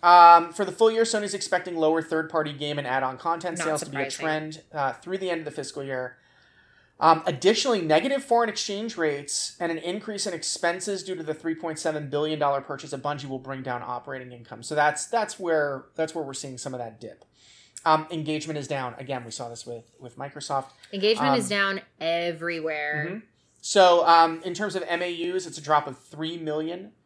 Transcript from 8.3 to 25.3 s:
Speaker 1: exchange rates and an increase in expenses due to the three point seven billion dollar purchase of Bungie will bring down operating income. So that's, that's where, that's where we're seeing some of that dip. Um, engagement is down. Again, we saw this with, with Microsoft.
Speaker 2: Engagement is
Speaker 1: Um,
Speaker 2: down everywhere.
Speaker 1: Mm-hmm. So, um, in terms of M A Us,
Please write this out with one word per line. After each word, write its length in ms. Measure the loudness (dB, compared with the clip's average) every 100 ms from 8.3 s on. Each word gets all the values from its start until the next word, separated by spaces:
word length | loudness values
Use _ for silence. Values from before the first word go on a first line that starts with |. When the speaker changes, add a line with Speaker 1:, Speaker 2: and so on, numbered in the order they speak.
| 2 2
Speaker 1:
exchange 480 | -4 -6 -6 -6 -2
rates 600 | -2 -2 -6 -8 -8 -6
and 100 | -6
an 80 | -4
increase 480 | -6 -8 -8 -8 -6
in 80 |
expenses 680 | -6 -8 -2 -2 -2 -4 -6
due 100 | -6
to 80 | -8
the 120 | -6
three 200 | -6 -6
point 240 | -6 -6 -4
seven 300 | -4 -4 -4
billion 280 | -4 -2 0
dollar 220 | 0 0
purchase 320 | -4 -12 -10
of 80 | -8
Bungie 260 | -6 -6 -8
will 100 | -10
bring 220 | -10 -10
down 200 | -8 -8
operating 460 | -8 -10 -10 -14 -14
income. 300 | -20 -18 -16
So 100 | -6
that's, 320 | 0 2 0 -4
that's 320 | -4 -4 -6
where, 460 | -2 0 0 -4 -12 -6
that's 180 | -6 -6
where 80 |
we're 100 | -8
seeing 240 | -10 -12 -12
some 160 | -10
of 40 | -10
that 220 | -12 -14
dip. 240 | -18 -20 _ _ _ -20 _ -4
Um, 220 | 2 2 0
engagement 480 | -8 -4 -6 -4 -8
is 80 | -6
down. 260 | -6 -6 -10
Again, 260 | -10 -10
we 60 | -10
saw 160 | -12 -12
this 160 | -12 -14
with, 260 | -14 -16 _
with 160 | -20 -14
Microsoft. 480 | -14 -14 -4 -4 -4 _ -12
Speaker 2:
Engagement 460 | -2 0 2 2 2
is 60 | 0
Speaker 1:
Um, 40 |
Speaker 2:
down 300 | 0 0 -2 -10 _
everywhere. 1080 | -4 -2 -2 -4 -6 -6 -6 -4 -4 -4 -6
Speaker 1:
Mm-hmm. 100 | -8 -14 _ _ _
So, 460 | 0 6 8 8 8
um, 340 | 8 8 2
in 100 | -8
terms 200 | -6 -4 -4
of 80 | -4
M 140 | -4
A 80 | -4
Us, 360 | -4 -4